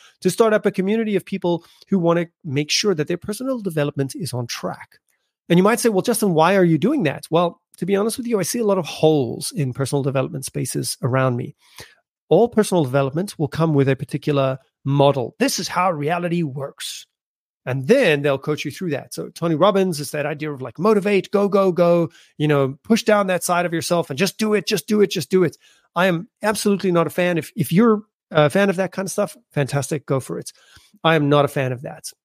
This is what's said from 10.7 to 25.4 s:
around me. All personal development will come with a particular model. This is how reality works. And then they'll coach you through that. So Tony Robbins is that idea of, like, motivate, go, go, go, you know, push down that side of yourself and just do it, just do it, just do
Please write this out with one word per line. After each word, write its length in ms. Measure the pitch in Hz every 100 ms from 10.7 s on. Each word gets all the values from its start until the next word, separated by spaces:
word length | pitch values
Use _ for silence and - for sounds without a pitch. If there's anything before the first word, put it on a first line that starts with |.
| 147 127 -
around 340 | 131 131 131 120
me. 180 | 135 - _ - - _ _ _ -
All 200 | 165 226
personal 360 | 220 208 180
development 540 | 135 139 135 143 196 -
will 100 | 147
come 240 | - 160
with 160 | 143 135
a 80 | 131
particular 600 | - 147 - 143 135 131 _ _
model. 500 | 139 143 139 139 113 -
This 200 | 269 -
is 100 | 180
how 240 | 175 185
reality 500 | 156 143 175 175 175
works. 640 | 156 139 139 - - - - _ _ _ _ _ -
And 220 | 135 135
then 340 | 262 214 147
they'll 160 | 143 139
coach 260 | - 147
you 60 | 151
through 200 | - 185
that. 220 | 135 -
So 160 | - -
Tony 260 | - 170 151
Robbins 420 | 190 196 190 147
is 140 | 143
that 120 | 151
idea 280 | 147 151 151
of, 100 | 139
like, 160 | 127 -
motivate, 540 | 196 214 190 196 -
go, 160 | 202 202
go, 240 | 196 190
go, 380 | 170 175 170 165 - _ -
you 80 | 151
know, 320 | 143 135 143
push 180 | - 226
down 240 | - 208 190
that 160 | 180
side 240 | - 175 175
of 60 |
yourself 360 | 165 - 170 160
and 80 | 135
just 220 | 190 -
do 160 | 214
it, 140 | 208 -
just 180 | 202 -
do 140 | 208
it, 100 | 196
just 200 | 175 139
do 120 | 185